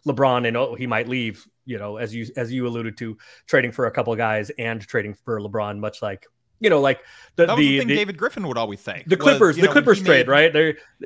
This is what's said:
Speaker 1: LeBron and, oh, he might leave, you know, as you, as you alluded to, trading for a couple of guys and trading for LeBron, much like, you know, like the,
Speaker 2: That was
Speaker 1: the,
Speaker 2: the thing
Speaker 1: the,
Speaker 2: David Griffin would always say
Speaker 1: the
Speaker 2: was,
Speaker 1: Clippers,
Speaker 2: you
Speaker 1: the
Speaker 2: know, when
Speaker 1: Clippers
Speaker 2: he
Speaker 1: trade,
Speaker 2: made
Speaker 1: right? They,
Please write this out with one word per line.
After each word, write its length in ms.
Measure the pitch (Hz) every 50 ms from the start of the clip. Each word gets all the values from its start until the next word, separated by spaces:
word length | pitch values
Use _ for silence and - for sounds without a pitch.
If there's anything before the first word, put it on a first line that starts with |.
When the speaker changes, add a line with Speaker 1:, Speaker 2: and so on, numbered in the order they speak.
| -
Speaker 1:
LeBron 400 | 147 131 117 135 131 123 123 120
and, 100 | 117 113
oh, 180 | 120 135 123 117
he 120 | 117 127
might 200 | 123 113 110 120
leave, 380 | 117 127 127 120 113 98 - - _ _ _ _
you 120 | 131 120
know, 200 | 104 101 104 104
as 160 | 110 120 107 110
you, 120 | 117 113 117 -
as 160 | 135 123 113
you 160 | 127 131 123
alluded 300 | 120 117 117 113 113 110
to, 200 | - 120 113 110 _ _ _ - _ _
trading 260 | - - 139 123 120
for 140 | 113 - 127
a 60 | 110
couple 200 | - - 113 117
of 60 | 113
guys 320 | 107 117 110 110 107 104 101 -
and 240 | - 117 117 113 110
trading 320 | 104 - - 117 101 104 104
for 260 | _ - - 113 107
LeBron, 380 | 101 104 104 110 104 104 104 104
much 220 | 104 107 - -
like, 240 | - 104 98 - _ _ _ _ _ _ _ -
you 80 | 220 208
know, 120 | 170 147
like 180 | 139 135 131 - - - - - - _ -
the, 80 | - 170
Speaker 2:
That 100 | 160 -
was 40 | 147
Speaker 1:
the, 100 | 147 139
Speaker 2:
the 80 | 139 139
thing 80 | 127
Speaker 1:
the, 80 | 120 143
Speaker 2:
David 220 | 175 208 196 196
Griffin 280 | 139 208 277 - 240 190
would 120 | 151 123
always 240 | 117 113 104 101 101
say 220 | - - 95 90 -
Speaker 1:
the 80 | 156 185
Speaker 2:
was, 80 | - -
Speaker 1:
Clippers, 320 | 285 277 269 214 170 151
Speaker 2:
you 60 | -
Speaker 1:
the 60 | 180
Speaker 2:
know, 60 | 196 -
when 100 | 285 285
Speaker 1:
Clippers 160 | 254 202 196
Speaker 2:
he 40 | 190
Speaker 1:
trade, 240 | 180 156 131 123
Speaker 2:
made 0 |
Speaker 1:
right? 240 | 127 139 147 156 170
They, 240 | 147 151 160 160 151 - - _ _ - -